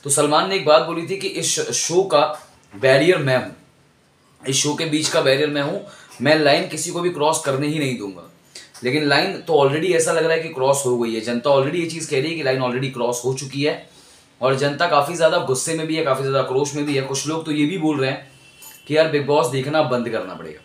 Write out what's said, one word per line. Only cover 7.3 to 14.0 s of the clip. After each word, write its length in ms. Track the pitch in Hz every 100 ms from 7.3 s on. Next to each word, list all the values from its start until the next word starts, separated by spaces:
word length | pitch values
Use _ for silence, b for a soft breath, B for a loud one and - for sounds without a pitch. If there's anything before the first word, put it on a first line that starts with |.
| 151 -
करने 220 | 131 147
ही 120 | 156
नहीं 180 | 139 120
दूंगा। 340 | 101 90 82 _ _ B B -
लेकिन 200 | 120 147
line 300 | 147 143 190
तो 200 | 185 -
already 420 | 151 135 151 185 165
ऐसा 160 | 165
लग 120 | 165
रहा 100 | 160
है 60 | 165
कि 100 | 160
क्रॉस 360 | - 135 135 127
हो 120 | 123
गई 180 | 117 110
है। 60 |
जनता 280 | 110 120 143
already 300 | 139 135 175
ये 60 | 165
चीज़ 240 | 160 -
कह 120 | 143
रही 100 | 151
है 60 | 165
कि 60 |
लाइन 180 | 135 131
already 320 | 127 123 135
cross 280 | 123 120 120 127
हो 80 |
चुकी 300 | 135 139 139
है, 260 | 147 170 - B